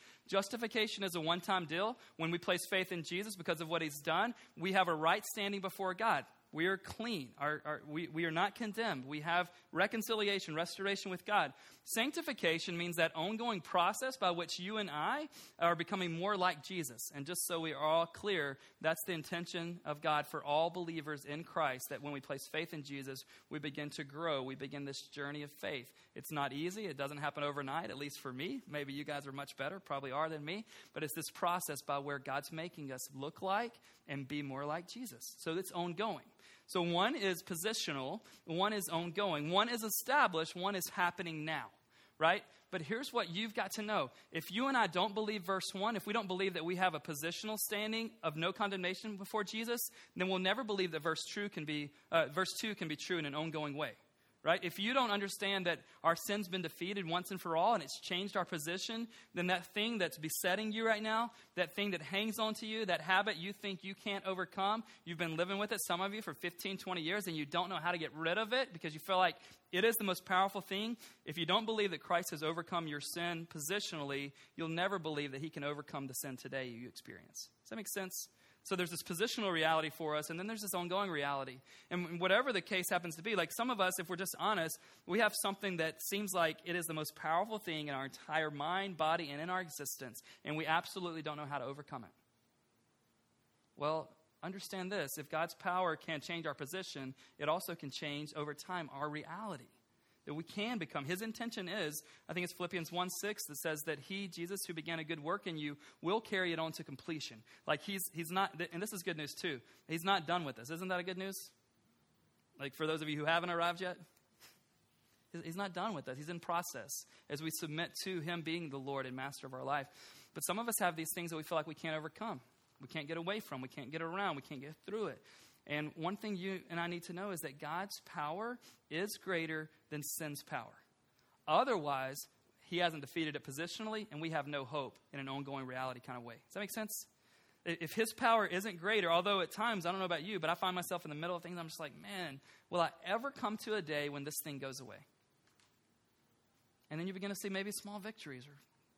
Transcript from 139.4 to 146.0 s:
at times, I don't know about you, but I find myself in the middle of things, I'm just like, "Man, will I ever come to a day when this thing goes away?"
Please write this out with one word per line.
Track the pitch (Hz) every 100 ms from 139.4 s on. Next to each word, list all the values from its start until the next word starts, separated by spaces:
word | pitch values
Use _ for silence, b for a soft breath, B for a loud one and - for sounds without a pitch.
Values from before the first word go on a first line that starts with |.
at | 165
times, | - 233 208 170
I |
don't | 190
know | 180
about | 165
you, | 180 196
but | 156
I | 175
find | 185
myself | 180 170 175
in | 156
the | 147
middle | 170 175
of |
things, | 170 175
I'm | 165
just | -
like, | 151 147
"Man, | 202 190 160 135 B B B
will | 175
I | 160 - 175
ever | 226 277
come | - 208 214 226
to | 214
a |
day | 151 147 147
when | 143
this | 143 - 156
thing | 139
goes | 135 135
away?" | 123 101 - _ _ _ _ _ _ _ _ _